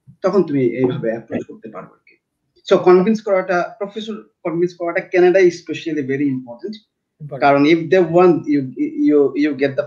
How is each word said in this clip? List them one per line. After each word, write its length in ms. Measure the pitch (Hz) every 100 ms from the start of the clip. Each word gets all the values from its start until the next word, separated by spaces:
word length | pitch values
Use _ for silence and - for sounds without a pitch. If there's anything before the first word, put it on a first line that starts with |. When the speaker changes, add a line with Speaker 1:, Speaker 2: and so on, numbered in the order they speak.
| _ _
Speaker 1:
তখন 220 | 190 196
তুমি 200 | 160 143
এইভাবে 460 | 123 113 127 123 113
approach 360 | 113 - 123 -
করতে 220 | - 110
পারবে 200 | 92 -
আর 100 | _ _
কি। 80 | _ _ _ _ _ -
So 60 | 190
convince 440 | 180 180 190 214
করাটা, 540 | - 190 185 175 170 -
professor 360 | 196 220 214 208 - _
convince 300 | 175 165 175
করাটা 260 | - 170 170
Canada 460 | - 185 180 185 180
especially 560 | 170 - 151 165 151
very 240 | 131 139 147
important। 480 | 131 127 117 196 214 _ _ _ _
Speaker 2:
Important। 200 | 147 139
Speaker 1:
কারণ 240 | 143 143 143
if 120 | 170
they 260 | 160 185
want 300 | 165 175 185
you, 280 | 147 151 143 131 131
you, 380 | 147 123 147 147 139 143
you 100 | 151 131
get 140 | 139
the 140 | 135